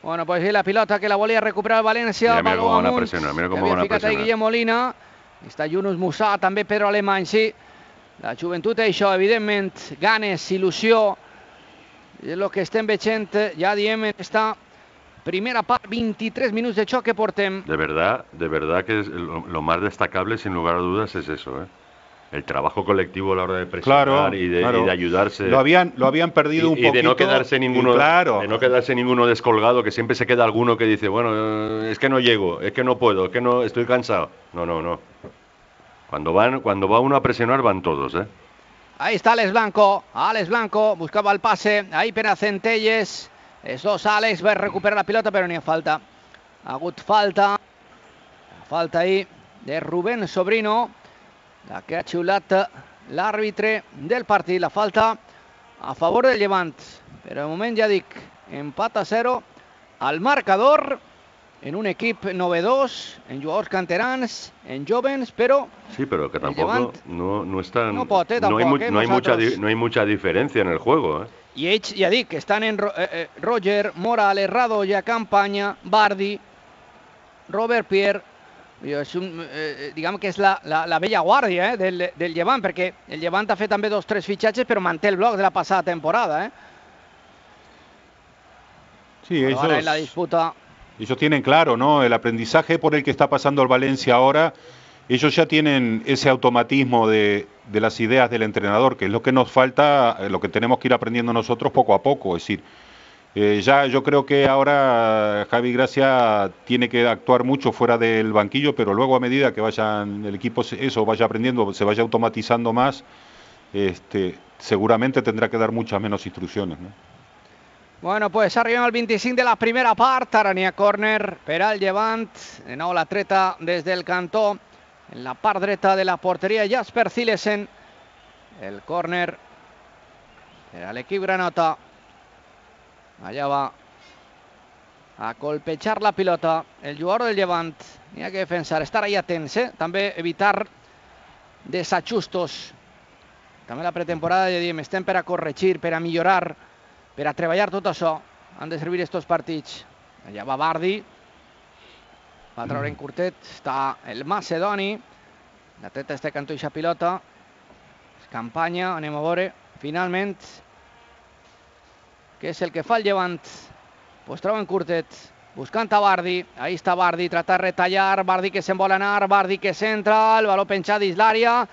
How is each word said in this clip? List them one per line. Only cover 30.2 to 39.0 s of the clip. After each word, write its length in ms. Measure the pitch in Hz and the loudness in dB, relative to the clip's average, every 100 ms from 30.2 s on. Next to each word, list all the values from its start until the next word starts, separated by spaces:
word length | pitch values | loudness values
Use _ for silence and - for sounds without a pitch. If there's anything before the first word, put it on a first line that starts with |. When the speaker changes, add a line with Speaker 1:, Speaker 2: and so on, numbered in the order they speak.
| 120 | 2
Speaker 2:
queda 180 | 120 | 4
alguno 320 | 113 110 120 113 | 4 4 2 2
que 100 | 113 | 2
dice, 220 | 104 104 | 2 0
"Bueno, 200 | 104 117 107 110 110 107 110 110 | 0 0 0 -2 -2 -4 -4 -4
eh, 60 | |
es 80 | 110 | 0
que 100 | 139 | 2
no 100 | 131 | 4
llego, 400 | 123 110 95 85 | 4 4 0 -2
es 100 | 95 | -4
que 100 | 101 | -2
no 140 | 127 123 | 0 2
puedo, 280 | 120 95 92 | 4 2 0
es 60 | |
que 80 | 123 | 0
no, 220 | 123 123 | 2 2
estoy 220 | 113 120 120 | 0 -2 0
cansado". 440 | 127 117 101 76 - - | 0 0 -2 -2 -10 -16
No, 120 | 87 85 | -8 -4
no, 160 | 82 | -4
no. 180 | 82 85 - - - - _ _ _ _ - - - | -4 -8 -10 -20 -20 -20 _ _ _ _ -20 -20 -10
Cuando 240 | 73 76 | -6 0
van, 260 | 90 117 131 | 2 2 2
cuando 260 | 123 98 95 | -2 0 2
va 100 | 110 | 4
uno 160 | 131 139 | 4 2
a 60 | |
presionar, 400 | 127 117 117 135 | 0 0 0 2
van 200 | 120 95 | 2 0
todos, 320 | 87 73 67 78 | -2 -2 -2 -4
¿eh? 100 | 107 - - - _ - - | -6 -12 -20 -20 _ -20 -20
Speaker 1:
Ahí 160 | - | -6